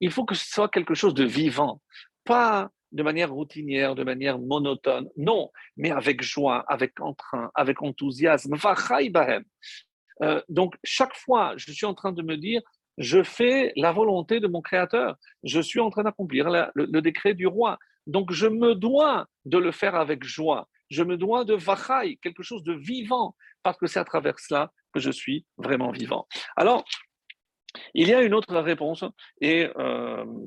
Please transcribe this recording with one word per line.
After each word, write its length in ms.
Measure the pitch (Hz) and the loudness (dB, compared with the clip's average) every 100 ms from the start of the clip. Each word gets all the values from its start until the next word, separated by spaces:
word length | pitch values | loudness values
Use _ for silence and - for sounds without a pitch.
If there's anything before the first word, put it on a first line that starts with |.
il 100 | 180 | -2
faut 140 | 254 | -2
que 100 | 226 | -2
ce 140 | 190 - | -4 -4
soit 200 | - 208 | 0 0
quelque 260 | 190 165 | 0 0
chose 200 | 160 202 | 2 2
de 100 | 139 | 4
vivant, 580 | 127 135 156 127 143 - _ - - _ | 2 2 0 2 -2 -2 _ -20 -20 _
pas 460 | - 240 233 202 196 _ _ | 2 4 4 2 -2 _ _
de 100 | 143 | -4
manière 280 | 151 160 165 | -2 0 -2
routinière, 640 | 135 147 151 147 135 135 | -4 -10 -10 -4 0 0
de 100 | 131 | 0
manière 340 | 131 127 139 127 | -4 -2 -2 -2
monotone, 720 | 127 147 143 135 135 127 - - | -2 0 0 0 0 0 -4 -4
non, 320 | 160 214 - - - - | 0 2 0 -10 -20 -4
mais 140 | 160 | -2
avec 320 | 139 143 127 | 0 0 0
joie, 420 | 120 - 139 120 - | -2 0 0 0 0
avec 300 | 135 131 - | -2 -2 -4
entrain, 500 | 147 139 - 123 117 | -10 -10 -8 -8 -4
avec 280 | - 135 131 | -2 0 0
enthousiasme. 760 | 147 - 139 127 160 143 139 147 | -4 -6 -6 0 2 2 0 0
Vachai 540 | 208 185 - 262 254 | 2 2 0 0 2
Bahem. 340 | 170 127 104 - _ - - _ _ _ - | 2 2 0 -4 _ -20 -20 _ _ _ -4
Euh, 180 | 151 151 - | -2 -2 -2
donc, 280 | 160 180 - | 0 0 -2
chaque 300 | - - 262 | -6 0 0
fois, 380 | - - 240 170 110 | -2 0 2 2 -4
je 120 | - | -12
suis 140 | 147 | -6
en 80 | 208 | -6
train 200 | 185 196 | -4 -6
de 100 | 175 | -6
me 160 | 160 156 | -6 -6
dire, 240 | 185 233 - _ _ - | -4 -4 -6 _ _ -8
je 260 | 127 185 | 4 4
fais 500 | 170 - 247 269 254 - | 4 2 2 4 0 2
la 160 | 165 | 2
volonté 480 | 175 220 185 160 233 | 4 2 2 0 0
de 80 | 208 | 0
mon 140 | 170 | -2
Créateur, 540 | - 185 180 233 247 - _ _ | -2 0 2 0 0 -4 _ _
je 160 | 131 151 | -2 -2
suis 200 | 160 247 | 0 0
en 100 | 226 | 0
train 120 | 208 | 0
d'accomplir 480 | 208 - 180 135 156 | -2 -2 -4 0 2
la, 220 | 170 - | 2 0
le, 140 | 143 147 | -2 0
le 120 | 156 | 2
décret 320 | 160 160 202 | 0 0 0
du 120 | 180 185 | 2 0
roi. 320 | 196 226 - _ _ - | 2 0 -2 _ _ -4
Donc, 260 | 180 185 | -2 -2
je 140 | 165 220 | 0 2
me 280 | 226 233 | 4 2
dois 540 | 196 226 277 302 208 - _ | 4 2 4 4 2 -4 _
de 140 | 135 175 | 0 2
le 120 | 170 | 2
faire 240 | - 196 | 0 0
avec 300 | 175 151 139 | 0 0 -2
joie. 420 | 123 - 156 131 - _ - | -6 -4 0 0 -4 _ -8
Je 120 | 143 | -2
me 140 | 175 175 | 0 0
dois 260 | 196 240 | 0 0
de 100 | 220 | 2
vachai, 640 | 208 165 196 - 262 196 - | 0 0 -2 0 0 -2 -6
quelque 200 | 175 170 | -10 -10
chose 220 | 180 233 | -12 -10
de 80 | 156 | -6
vivant, 640 | 156 151 254 214 254 208 - - _ | -8 -6 -8 -2 -2 -2 -6 -20 _
parce 140 | 180 - | -4 -2
que 100 | 170 | -2
c'est 140 | 190 | -2
à 40 | |
travers 360 | 170 160 143 - | -2 -2 -2 -4
cela 320 | - 147 151 _ _ | -4 -2 -2 _ _
que 40 | 147 | -4
je 120 | 131 | -4
suis 340 | 127 - 147 _ - | -4 -6 -6 _ -10
vraiment 320 | - 131 127 | -2 -2 -2
vivant. 360 | 104 127 - - - - - | -6 -4 -4 -6 -14 -6 2
Alors, 280 | 190 247 - - - _ _ - _ _ - - - | 4 4 0 -12 -12 _ _ -20 _ _ -20 -20 -6
il 160 | - 175 | 2 6
y 60 | |
a 80 | 247 | 6
une 100 | 233 | 6
autre 260 | 220 208 175 | 2 0 -2
réponse, 460 | 156 160 156 165 190 - - - | 0 -2 -4 -6 -10 -14 -20 -4
et, 260 | 170 165 165 - | 2 2 2 -2
euh, 480 | 131 120 120 117 113 117 | -4 -4 -4 -8 -8 -12